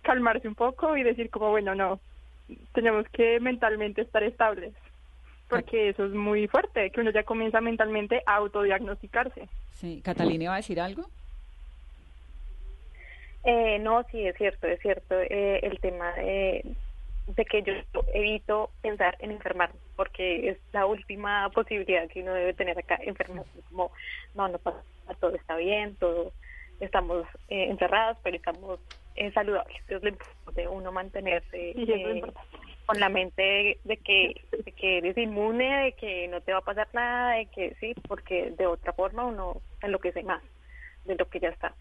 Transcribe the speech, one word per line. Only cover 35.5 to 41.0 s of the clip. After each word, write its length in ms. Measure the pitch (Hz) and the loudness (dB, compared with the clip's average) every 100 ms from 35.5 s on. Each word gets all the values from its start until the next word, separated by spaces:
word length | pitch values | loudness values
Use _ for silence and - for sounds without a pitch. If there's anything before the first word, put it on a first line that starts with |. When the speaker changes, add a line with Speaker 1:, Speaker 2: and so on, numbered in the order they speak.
| 233 262 277 | 2 2 2
Speaker 3:
de 80 | 269 | 2
que 360 | - 214 185 175 | -2 -6 -6 -4
no 120 | 175 | -4
te 120 | - | 0
va 60 | 190 | 0
a 20 | |
pasar 260 | 185 202 214 | 0 -2 -2
nada, 400 | 240 240 247 247 | 0 0 2 2
de 120 | 226 214 | 2 0
que 280 | - - - | -4 -6 -4
sí, 160 | 220 240 - | -8 -8 -8
porque 440 | 196 - 180 170 165 | -8 -2 -2 -2 0
de 100 | 185 | 0
otra 280 | 170 - | 2 -4
forma 300 | - 190 214 247 | 0 -2 0 -4
uno 340 | 214 185 - - - | -2 -6 -6 -10 -8
enloquece 400 | 202 190 180 175 | -2 0 -2 -4
más 200 | 170 175 - - - - - - | -4 -4 -6 -20 -20 -18 -18 -14